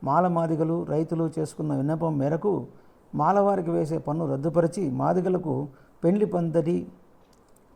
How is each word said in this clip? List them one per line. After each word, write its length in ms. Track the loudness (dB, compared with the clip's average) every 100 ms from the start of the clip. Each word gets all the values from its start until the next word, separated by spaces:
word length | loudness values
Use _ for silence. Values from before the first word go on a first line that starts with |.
మాలమాదిగలు, 840 | 0 2 4 2 0 0 0 -2 0
రైతులు 420 | -2 0 -2 -2 -2
చేసుకున్న 360 | -6 -4 -2 0
విన్నపం 420 | 0 0 0 0
మేరకు 500 | 0 0 0 -2 -4 -16 -20 _ _ 0
మాలవారికి 560 | 2 4 4 2 0
వేసే 260 | 0 0 -4
పన్ను 340 | -2 -2 -2
రద్దుపరిచి, 580 | 0 0 2 2 0 -2
మాదిగలకు 800 | 0 0 0 0 -2 -2 -4 -6 -12 -20 -2
పెండ్లి 220 | 0 2 0
పందిరి 640 | 0 0 0 0 -2 -4 -16 -20 _ _ _ _ -20 _